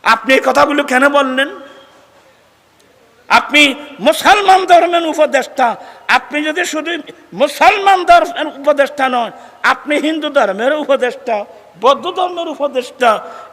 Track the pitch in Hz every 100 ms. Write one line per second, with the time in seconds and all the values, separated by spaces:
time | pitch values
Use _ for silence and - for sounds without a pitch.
0 | - 233 269 262 269 262 285 285 277 254
1 | 285 285 269 254 294 - - - - _
2 | _ _ _ _ _ _ _ _ _ _
3 | _ _ - 240 - 294 285 247 - -
4 | 240 - 330 415 392 381 370 339 339 339
5 | 320 302 294 262 - - 240 196 - -
6 | - 247 - 294 311 320 349 311 311 339
7 | - - - 196 285 - 339 415 392 370
8 | 339 339 302 - 302 269 277 285 269 -
9 | 262 247 214 - - - 240 262 277 294
10 | 302 320 302 277 202 190 254 302 277 269
11 | 247 240 240 214 208 - - 170 226 262
12 | 339 370 359 349 330 269 285 254 247 -
13 | 240 214 - - -